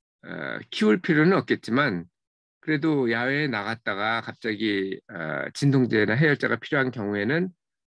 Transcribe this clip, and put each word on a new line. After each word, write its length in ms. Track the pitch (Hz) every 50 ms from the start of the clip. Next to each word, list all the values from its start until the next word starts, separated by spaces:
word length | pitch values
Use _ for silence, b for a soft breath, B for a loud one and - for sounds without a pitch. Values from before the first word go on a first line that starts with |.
| _ _ _ _ -
어, 360 | - 85 85 73 65 55 - - -
키울 320 | - - 220 214 214 185 -
필요는 340 | - 160 147 156 180 196
없겠지만 680 | 147 - - 110 - - - 113 135 147 131 92 87 82 - _ _ _ _ _ _ _ _ _ _
그래도 500 | - 156 156 147 156 160 151 143 127 117
야외에 380 | 113 117 123 131 139 147 151 139
나갔다가 720 | 117 104 98 107 113 113 - 117 101 98 104 110 113 117 -
갑자기, 760 | 120 - - - 113 107 101 113 107 101 98 95 95 92 - _ -
어, 420 | 110 85 82 78 73 69 67 73 -
진통제나 600 | - 143 139 135 135 127 110 113 107 107 101 110
해열제가 420 | 131 165 151 143 - - 113 113
필요한 340 | 117 - - 156 139 131 127
경우에는 600 | 127 127 101 101 104 101 101 113 151 170 185 185 - _ _ _ _ _ _